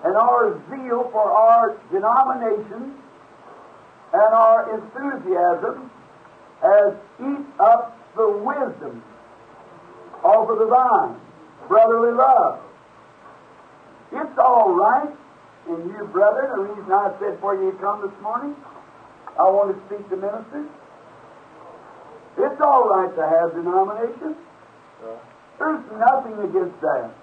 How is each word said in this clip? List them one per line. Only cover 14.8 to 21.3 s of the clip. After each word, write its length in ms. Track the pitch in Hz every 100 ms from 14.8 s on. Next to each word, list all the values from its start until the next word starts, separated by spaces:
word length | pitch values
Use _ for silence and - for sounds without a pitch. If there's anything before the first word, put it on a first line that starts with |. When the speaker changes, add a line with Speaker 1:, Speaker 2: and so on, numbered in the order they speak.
| 208 254 294 - - - - - -
Speaker 1:
in 100 | 165 170
you, 200 | 208 208
brethren. 380 | 180 208 247 269
The 120 | 190 196
reason 180 | 208 185
I 220 | 190 202 -
said 180 | 202 -
for 140 | 196
you 160 | 196 190
to 80 | 190
come 240 | 196 208
this 180 | 202 -
morning, 360 | 208 233 285 285 - - - - - - - -
I 80 | 180
want 240 | 196 202
to 60 | 190 -
speak 220 | 202 202
to 60 | 185
ministers. 520 | 196 214 226 294 302 - - - - - -